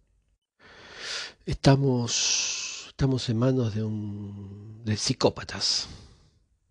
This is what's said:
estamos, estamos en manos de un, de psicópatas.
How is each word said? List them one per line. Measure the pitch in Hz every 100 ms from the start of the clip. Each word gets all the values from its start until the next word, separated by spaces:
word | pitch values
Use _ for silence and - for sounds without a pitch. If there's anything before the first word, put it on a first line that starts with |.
| _ _ _ _ _ _ - - - - - - - - -
estamos, | 143 - 135 139 123 117 - - - - - - - -
estamos | - 135 131 -
en | 110
manos | 127 131 117 101
de |
un, | 110 107 104 101 101 101 98 101 107 110
de | 113 101
psicópatas. | - 123 - - - 95 - - - - - - _ _ _ _ _